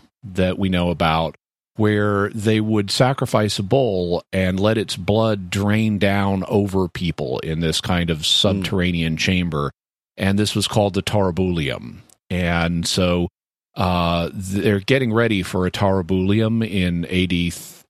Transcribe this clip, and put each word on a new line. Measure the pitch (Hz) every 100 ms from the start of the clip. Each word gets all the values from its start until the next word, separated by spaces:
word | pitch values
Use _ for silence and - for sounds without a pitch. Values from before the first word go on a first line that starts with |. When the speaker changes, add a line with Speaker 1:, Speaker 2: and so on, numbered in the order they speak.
| _ _
Speaker 1:
that | 101 92 92 92
we | 98
know | 90 87
about | 80 82 80 80 - _ _ _ -
where | 107 104 104 101 101
they | 113 104 110
would | 107 107 101
sacrifice | - 127 135 123 117 107 -
a |
bull | 95 135 123 92 87 87 -
and | 95 92 92
let | 104 113
its | 95 -
blood | 90 104 113 101 90
drain | 101 104 107 110 104
down | 98 101 98 98 -
over | 110 101 95 92
people | - 87 78 69 64
in | - 80
this | 82 78
kind | - 87 85
of | 78
Speaker 2:
Hmm. |
Speaker 1:
subterranean | 78 - 104 98 92 101 90 87 82 80
chamber. | - 92 87 76 69 - _ _ _ -
And | 95 98
this | 104 107
was | 98
called | 117 101
the | 92
Tarabulium. | - 107 95 85 92 85 71 52 58 - - _ _
And | 90 87 85 85 85 82
so, | - 90 87 87 - _ _ _ -
uh, | 95 87 85 85 85
they're | 110 92 98 - 101
getting | 95 135 127
ready | 110 117 101
for | 87 95 92
a |
Tarabulium | - 101 98 85 92 95 104 110 113 113
in | 95 90 87 85
A | 92 92
D, | 87 85 - - -